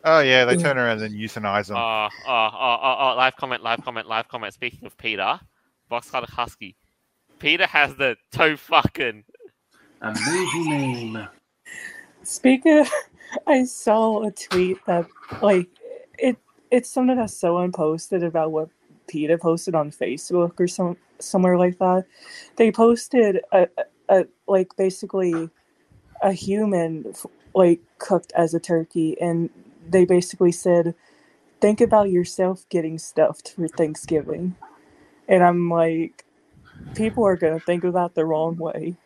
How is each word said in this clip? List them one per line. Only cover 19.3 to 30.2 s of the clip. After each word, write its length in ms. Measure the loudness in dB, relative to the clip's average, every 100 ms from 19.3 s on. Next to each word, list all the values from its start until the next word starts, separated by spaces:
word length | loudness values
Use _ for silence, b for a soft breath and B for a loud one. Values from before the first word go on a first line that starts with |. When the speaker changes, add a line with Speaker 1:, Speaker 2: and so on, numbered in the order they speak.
| 0
Speaker 2:
posted 380 | 2 -2 0 -2
on 160 | -2
Facebook 680 | -4 -6 -6 -4 0 0 0
or 80 | -4
some-, 300 | 0 -4 -4 _ _
somewhere 380 | -4 0 2 4
like 200 | 2 2
that. 260 | 0 0 -2 B B B B 0
They 160 | 2
posted 680 | 4 4 4 0 2 2 0 2
a, 160 | 2 2 0
a, 80 | -10 _ 2 2
a, 40 | 2 _ -2
like, 280 | 0 0 -2
basically 720 | -4 -4 -8 -2 -2 -2 -6 _ _ _ _ _ _ -4
a 80 | -2
human, 760 | -2 -4 -2 0 0 -2 -6 -12
f-, 160 | -14 -18 _ _
like, 260 | 4 4 4 _ _
cooked 320 | -4 -4 -2 -2
as 180 | 0 -2
a 40 |
turkey, 600 | -2 -2 -2 -4 -4 -2
and 280 | -2 -2 -4 -8 -20 _ -2
they 160 | 2 4
basically 460 | 4